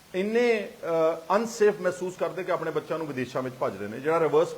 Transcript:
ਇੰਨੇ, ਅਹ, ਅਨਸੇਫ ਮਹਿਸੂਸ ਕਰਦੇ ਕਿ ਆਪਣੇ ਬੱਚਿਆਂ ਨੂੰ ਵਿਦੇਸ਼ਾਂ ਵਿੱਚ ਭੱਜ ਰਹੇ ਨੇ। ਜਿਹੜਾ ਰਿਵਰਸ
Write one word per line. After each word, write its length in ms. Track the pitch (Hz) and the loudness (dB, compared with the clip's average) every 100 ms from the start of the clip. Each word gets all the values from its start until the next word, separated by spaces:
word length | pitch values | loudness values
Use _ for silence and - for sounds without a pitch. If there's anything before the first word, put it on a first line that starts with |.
| - | -8
ਇੰਨੇ, 540 | 185 202 226 240 226 196 | -4 0 2 2 2 -2
ਅਹ, 680 | - 160 165 160 160 - 190 | -8 -2 2 2 0 0 0
ਅਨਸੇਫ 440 | 226 - 208 165 | 0 4 4 4
ਮਹਿਸੂਸ 360 | 180 - 180 180 | -2 -2 -6 -4
ਕਰਦੇ 280 | 170 160 | -4 -4
ਕਿ 80 | 185 | -2
ਆਪਣੇ 180 | 165 165 | -2 -2
ਬੱਚਿਆਂ 280 | 151 147 156 | -4 -4 -4
ਨੂੰ 80 | 160 | -4
ਵਿਦੇਸ਼ਾਂ 360 | 127 123 139 | -4 -4 -4
ਵਿੱਚ 120 | 127 127 | -4 -2
ਭੱਜ 160 | 135 98 | -4 -4
ਰਹੇ 120 | 101 | -8
ਨੇ। 120 | 113 | -4
ਜਿਹੜਾ 200 | 139 165 | 0 2
ਰਿਵਰਸ 280 | 156 147 165 | 4 4 4